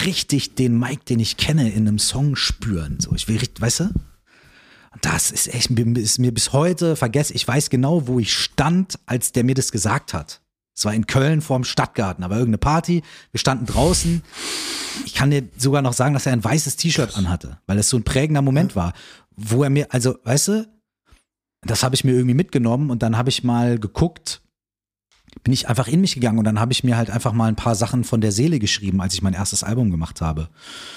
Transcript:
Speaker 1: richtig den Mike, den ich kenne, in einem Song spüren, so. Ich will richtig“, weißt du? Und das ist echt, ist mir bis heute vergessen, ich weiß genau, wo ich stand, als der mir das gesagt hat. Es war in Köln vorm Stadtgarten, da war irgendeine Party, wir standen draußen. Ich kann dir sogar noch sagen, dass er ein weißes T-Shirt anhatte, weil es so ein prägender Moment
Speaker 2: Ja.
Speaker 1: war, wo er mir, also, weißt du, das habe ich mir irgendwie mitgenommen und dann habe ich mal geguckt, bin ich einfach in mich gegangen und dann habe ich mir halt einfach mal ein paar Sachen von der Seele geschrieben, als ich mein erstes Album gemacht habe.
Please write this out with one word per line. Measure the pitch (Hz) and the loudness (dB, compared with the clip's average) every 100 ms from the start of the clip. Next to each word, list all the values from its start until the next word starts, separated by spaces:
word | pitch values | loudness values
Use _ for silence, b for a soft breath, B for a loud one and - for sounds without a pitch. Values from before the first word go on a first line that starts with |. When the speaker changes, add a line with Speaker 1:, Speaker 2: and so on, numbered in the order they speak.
| 180 | -2
Speaker 1:
richtig | 165 - 139 - - | -4 0 -2 -2 0
den | 127 117 | 2 2
Mike, | 127 139 - | 0 -6 -2
den | 117 | 0
ich | 110 - | 0 -2
kenne, | - 151 113 | 0 2 2
in | 107 107 | 2 2
einem | 104 | 2
Song | - 127 143 135 | 0 0 0 0
spüren, | - - 113 87 73 71 | -2 -4 -4 -4 -4 -6
so. | - | -4
Ich | 87 104 | -4 -2
will | 110 | -4
richtig“, | 123 - | -4 -4
weißt | 113 - | -2 0
du? | |
Und | 190 - - _ _ _ _ - - - _ - - | -2 -2 -6 _ _ _ _ -20 -20 -20 _ -8 -4
das | 80 - | -2 -2
ist | - - | -2 -4
echt, | 120 - | -2 0
ist | 117 117 120 107 - | 0 2 0 0 0
mir | 123 | 0
bis | 110 - | 0 0
heute | 139 175 175 165 151 | 2 2 0 0 0
vergessen, | 123 139 147 - | 0 0 -2 -4
ich | - | -2
weiß | 135 - | 0 0
genau, | 127 135 170 127 | 0 2 2 0
wo | 123 | 0
ich | 107 | 0
stand, | - - - 147 180 185 - - | -2 -2 0 2 2 0 -6 -4
als | 120 - | -4 0
der | 123 | 0
mir | 127 | 2
das | 131 - | 2 -2
gesagt | 107 101 135 - 87 | -2 -2 -2 -4 -10
hat. | 76 - _ _ _ - | -10 -18 _ _ _ -6
Es | 107 | -2
war | |
in | 110 110 | -2 0
Köln | 135 143 156 | 2 2 0
vorm | - 127 | 0 -2
Stadtgarten, | 123 - 131 - 98 87 | -2 -2 -2 -2 -4 -4
da | 90 | -4
war | 110 | 0
irgendeine | 120 104 | 0 2
Party, | 139 160 - 175 B B B | 2 0 0 -2 B B B
wir | 113 | -2
standen | 143 131 - | 0 0 -2
draußen. | 113 151 - 170 170 - B - - - - - - - | 2 2 2 0 -2 -4 B -10 -8 -8 -8 -10 -10 -8
Ich | - | 0
kann | 139 | 2
dir | 143 117 - | 2 -2 -2
sogar | 135 143 | 2 2
noch | 127 | 2
sagen, | 117 135 | 2 2
dass | 135 139 | 2 0
er | |
ein | 120 | 0
weißes | 113 151 143 - | 2 0 0 -2
T-Shirt | 165 151 117 104 | 0 0 0 0
anhatte, | 87 90 71 73 - | 0 -2 -6 -14 -2
weil | 101 | 0
es | - | 2
so | 123 | 0
ein | |
prägender | - 131 156 143 | 0 0 2 2
Moment | 135 139 131 | 2 2 2
Speaker 2:
Ja. | 95 | 0
Speaker 1:
war, | 87 B B B B - | -4 B B B B -14
wo | 107 120 | 0 2
er | 143 | 4
mir, | 139 - | 2 0
also, | 131 127 - | 0 0 -2
weißt | 117 139 - | 0 0 2
du, | 220 220 _ _ _ _ b _ _ _ _ | 0 -2 _ _ _ _ b _ _ _ _
das | - 113 | -4 0
habe | 131 131 | 2 2
ich | |
mir | 131 | 2
irgendwie | 123 127 127 | 4 4 2
mitgenommen | - 139 117 127 147 | 2 0 2 2 0
und | 113 | 0
dann | 117 113 | 0 2
habe | 131 | 0
ich | - | 0
mal | 123 120 120 117 | 0 2 2 0
geguckt, | 107 - 170 - - - _ _ _ _ _ _ _ _ _ - | -2 0 0 0 -12 -12 _ _ _ _ _ _ _ _ _ -4
bin | - | 0
ich | 131 - | 0 0
einfach | 120 123 | 0 2
in | 165 | 2
mich | 196 | 2
gegangen | 127 117 110 | 2 2 2
und | 107 | 2
dann | 107 | 2
habe | 120 | 0
ich | - | 2
mir | 127 117 | 2 2
halt | 113 | 0
einfach | 117 120 | 0 0
mal | 113 113 | 2 0
ein | 104 | 0
paar | 120 | 0
Sachen | 101 113 123 | 0 0 -2
von | 110 113 | 0 0
der | 107 | 2
Seele | 98 160 147 | 2 2 2
geschrieben, | 104 - 98 95 | 0 -2 0 0
als | 90 - | 0 -2
ich | |
mein | 98 | -2
erstes | 90 101 101 | 0 -2 -4
Album | 101 120 107 | -2 0 2
gemacht | 82 82 - | 0 -4 -4
habe. | 80 78 80 B B B B | -4 -2 -6 B B B B